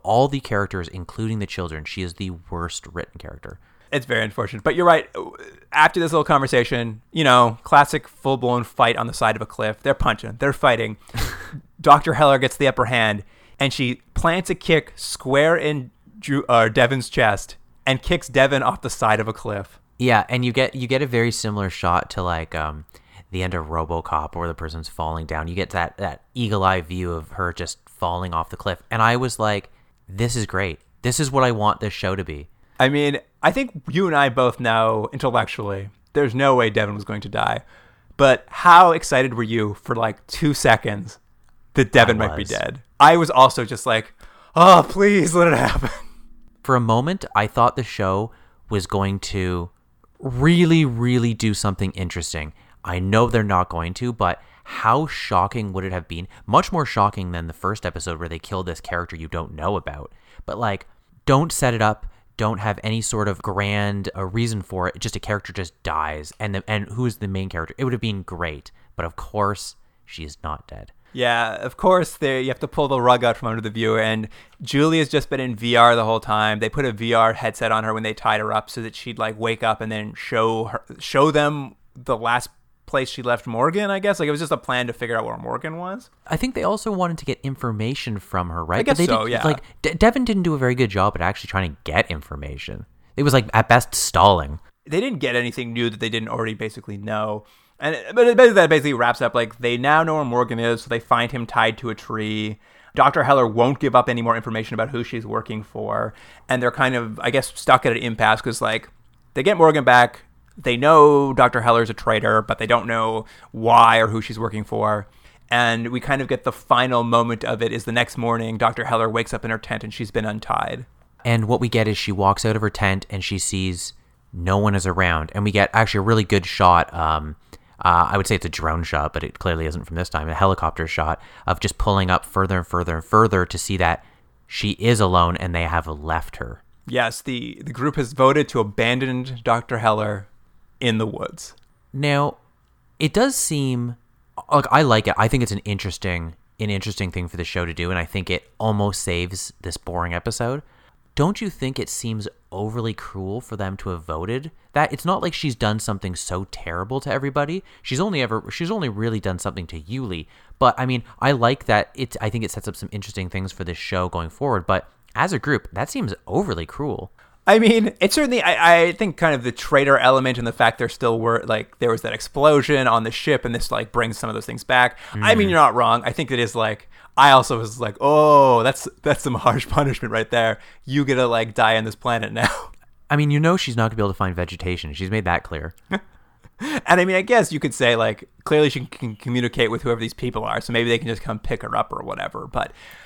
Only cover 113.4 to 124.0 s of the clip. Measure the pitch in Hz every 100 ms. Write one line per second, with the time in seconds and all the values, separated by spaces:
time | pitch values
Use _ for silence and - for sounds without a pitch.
113.4 | - 113 113 117 117 113 110 113 107 107
114.4 | 110 107 101 110 107 104 - _ - _
115.4 | _ 120 120 117 117 123 - 135 131 123
116.4 | 131 - - 123 127 120 117 117 117 113
117.4 | 113 113 113 113 117 117 120 - 117 117
118.4 | 113 110 117 113 117 113 113 113 113 117
119.4 | 113 110 - 110 107 - 110 117 107 107
120.4 | - - - - 123 _ _ _ 120 117
121.4 | 110 123 120 117 107 101 - 98 98 98
122.4 | 110 107 104 - 101 95 - 98 - 98
123.4 | - 98 92 87 - -